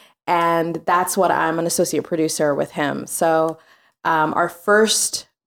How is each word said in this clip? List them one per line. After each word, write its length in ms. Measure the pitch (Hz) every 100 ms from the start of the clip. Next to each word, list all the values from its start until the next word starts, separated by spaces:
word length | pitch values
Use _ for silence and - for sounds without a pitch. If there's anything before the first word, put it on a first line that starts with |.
| _ _ -
And 560 | 170 170 165 165 165 170
that's 320 | 175 185 -
what 140 | 170
I'm 280 | 156 160 165
an 60 | 170
associate 360 | - 170 151
producer 500 | - 165 156 - 151
with 180 | 143 143
him. 360 | - 143 139 -
So, 500 | - 170 160 160 160 _ _ _ _
um, 300 | 170 160 156 -
our 140 | 170
first 800 | - - 208 220 - - - - _